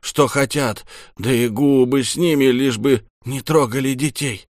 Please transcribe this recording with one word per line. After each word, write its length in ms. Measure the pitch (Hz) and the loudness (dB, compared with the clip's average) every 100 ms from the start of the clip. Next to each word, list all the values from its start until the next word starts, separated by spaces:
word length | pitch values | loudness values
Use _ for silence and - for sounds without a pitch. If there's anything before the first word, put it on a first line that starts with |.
что 260 | - - 135 | -6 0 0
хотят, 580 | 139 139 147 131 101 - - - - | 0 -2 -2 -4 -6 -12 -20 -20 -8
да 160 | 113 | -2
и 160 | 123 120 | 0 0
губы 560 | 107 143 135 127 139 | 0 2 4 2 2
с 140 | 117 - | -2 -2
ними, 260 | 170 147 | 0 2
лишь 340 | 135 123 135 110 | 4 2 0 0
бы 300 | 135 120 - _ | 0 0 -2 _
не 160 | 120 135 | -10 -8
трогали 540 | - 156 127 127 131 | 0 0 2 -2 -4
детей. 540 | 131 147 - 147 101 - | -2 -4 -4 -6 -8 -14